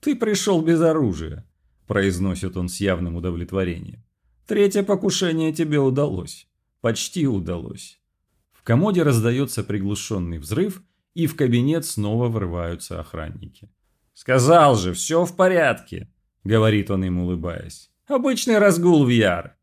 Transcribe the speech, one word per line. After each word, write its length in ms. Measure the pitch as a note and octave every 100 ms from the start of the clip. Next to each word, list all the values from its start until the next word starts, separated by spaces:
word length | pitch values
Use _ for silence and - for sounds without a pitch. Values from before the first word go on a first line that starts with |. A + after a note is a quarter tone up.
«Ты 160 | - C4
пришел 460 | A3+ G3 - F3+
без 180 | D#3+ E3
оружия», 640 | E3 D#3 B2+ D#2 D#2 D#2 - _ _ _ _
произносит 680 | G2+ G2 F2+ G2 F2 F#2+ F#2
он 120 | F2
с 120 | -
явным 360 | G2 F2 F2 E2+
удовлетворением. 840 | F2 E2+ F2 F#2+ F#2 D#2+ - - _ _ _ _ _
«Третье 360 | G#3 G3+ G3+
покушение 720 | G3+ G3 G3+ - F3+ D#3+ D#3+
тебе 260 | D#3 D#3 D3
удалось. 720 | C3+ C3 C#3+ F#2+ D#2 - _ _ _ _
Почти 460 | A#2 A2 - F#3 C#3+
удалось». 760 | G2+ E2 F2 A1+ - - _ _ _ _ _ _
В 100 | _
комоде 400 | - A#2 G3+ F3+
раздается 600 | D#3 A#2 A2+ B2 C#3 -
приглушенный 760 | G2 G#2 G2 G2+ - G#2 F2 E2
взрыв, 440 | D2 A2 G#3 F#3 _ _ _
и 120 | - D#3
в 100 | D3+
кабинет 480 | C3+ A#2+ C3 E3
снова 440 | D#3+ - G#2 A2+ A#2+
врываются 720 | A2+ F#2 E2+ E2+ E2+ - E2+
охранники. 680 | E2+ E2+ D#2 F2 - _ G#2 _ _ _ _
«Сказал 600 | _ - B2+ B2+ E3+ D3 A2+
же, 160 | F2+
все 300 | F2 - E3
в 120 | F3 F3+
порядке», 720 | F#3 F3+ C#3+ A2+ - - - _ _ _
говорит 460 | F#2+ A2+ A2 G#2+ F#2+
он 140 | G2
им, 140 | F#2+ F2+
улыбаясь. 720 | F2+ F2+ E2+ E2+ F2 - _ _ _
«Обычный 520 | C4+ C4+ B3+ - A3
разгул 460 | G#3 E3+ F3 E3
в 40 | C3
Яр». 480 | A#2+ G#2 E2+ - _